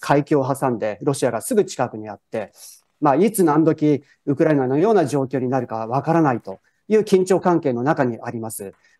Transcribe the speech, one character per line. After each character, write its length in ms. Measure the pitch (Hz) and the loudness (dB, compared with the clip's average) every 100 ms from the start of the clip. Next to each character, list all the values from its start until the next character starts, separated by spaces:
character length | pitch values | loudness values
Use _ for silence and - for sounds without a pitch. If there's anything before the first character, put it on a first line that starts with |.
海 240 | - 147 | 0 0
峡 160 | 143 151 | 2 0
を 40 | 131 | 0
挟 140 | 131 135 | -2 -2
ん 120 | 117 | -2
で、 180 | 110 101 | -6 -4
ロ 120 | 143 | -4
シ 100 | 135 131 | -2 -2
ア 20 | |
が 100 | 113 | -2
す 140 | - | -2
ぐ 100 | 214 | 0
近 240 | - - 120 | 0 -2 -4
く 80 | 110 | -6
に 120 | 107 | -12
あ 60 | |
っ 60 | 101 _ | -14 _
て、 200 | 113 98 _ - - _ - | -8 -8 _ -20 -20 _ -2
ま 120 | 147 | 2
あ、 20 | |
い 160 | 135 208 | 4 2
つ 140 | 190 | 2
何 200 | 165 147 | 2 4
時、 380 | 160 151 151 143 _ _ - | 2 2 2 0 _ _ -4
ウ 80 | |
ク 100 | 139 | 0
ラ 80 | 160 | 2
イ 40 | 143 | 2
ナ 100 | 127 | 2
の 120 | 139 | 0
よ 120 | 202 | 2
う 40 | |
な 120 | 208 143 | 2 2
状 160 | 143 | -2
況 160 | 127 135 | -2 -4
に 100 | 123 | -2
な 120 | 131 | -2
る 80 | 120 | -4
か 180 | 113 113 | -6 -4
わ 160 | 131 | -4
か 120 | 147 | 0
ら 80 | 165 | 2
な 120 | 151 | 2
い 60 | 113 | 0
と 180 | - 95 _ _ - | -6 -16 _ _ 0
い 80 | 214 | 0
う 40 | |
緊 240 | 208 190 | 4 2
張 140 | 185 185 | 2 2
関 220 | 185 170 | 2 2
係 120 | 139 | 0
の 120 | 120 | -2
中 200 | 131 156 | 0 0
に 140 | 127 113 | 0 -2
あ 80 | 117 | -10
り 100 | 117 | -10
ま 100 | 110 | -10
す。 240 | - 98 - _ | -12 -14 -16 _